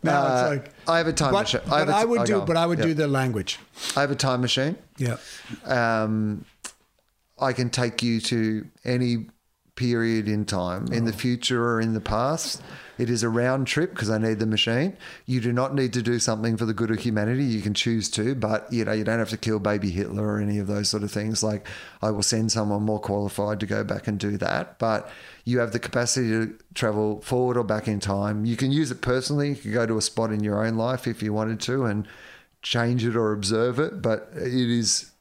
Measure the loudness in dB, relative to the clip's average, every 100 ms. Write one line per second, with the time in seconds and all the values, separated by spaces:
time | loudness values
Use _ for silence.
0 | 2 2 4 4 2 0 -6 -8 0 2
1 | 2 2 2 2 2 -2 2 2 4 4
2 | 4 4 4 2 2 2 2 2 2 2
3 | 2 2 2 0 -4 -6 -10 -12 -2 0
4 | 2 2 2 2 2 2 0 -2 -10 -4
5 | -2 -2 -8 -18 -14 -14 -2 2 2 2
6 | 2 2 0 -2 -8 _ -18 -18 _ _
7 | _ _ _ -2 -2 0 0 0 0 0
8 | 0 0 0 0 0 -2 -6 _ -2 0
9 | 2 0 -4 -16 _ _ _ -4 0 2
10 | 2 2 0 0 0 -2 -2 -2 -2 0
11 | 0 0 -2 0 0 0 2 2 0 -2
12 | 0 0 0 -2 -4 -8 -10 -18 -18 -6
13 | -2 0 0 2 2 0 0 0 -2 -2
14 | -2 0 2 0 0 2 2 2 0 -2
15 | -16 -18 -4 -2 0 0 0 0 0 0
16 | 0 2 2 0 0 0 0 0 0 0
17 | 0 0 0 0 0 0 -2 0 0 0
18 | 0 -2 -2 0 0 -2 0 -2 0 0
19 | 0 0 0 -2 0 0 2 2 0 0
20 | -2 -2 -2 0 0 -2 -2 -2 0 0
21 | -2 -2 -2 0 0 -2 -6 -14 -16 -4
22 | -2 0 0 2 2 0 0 0 0 0
23 | 0 -2 -2 -2 -2 -2 -2 -2 -2 -4
24 | -2 -2 -2 -2 -2 -2 -4 -2 0 0
25 | -4 -16 -20 -12 -2 0 0 -2 -2 -2
26 | 0 0 2 0 -2 -6 -14 -2 0 2
27 | 0 -2 -2 0 2 2 2 0 0 -2
28 | 0 0 0 0 0 0 2 2 0 -2
29 | 0 0 2 0 0 -2 -2 0 2 2
30 | 0 0 0 0 0 0 0 0 0 -2
31 | -4 -4 -2 -2 -2 -2 -2 0 0 0
32 | -4 -10 -20 -20 _ _ -4 0 2 2
33 | 2 2 0 0 0 2 2 0 -2 -2
34 | -2 -2 -4 -8 -2 0 2 2 2 -2
35 | -4 _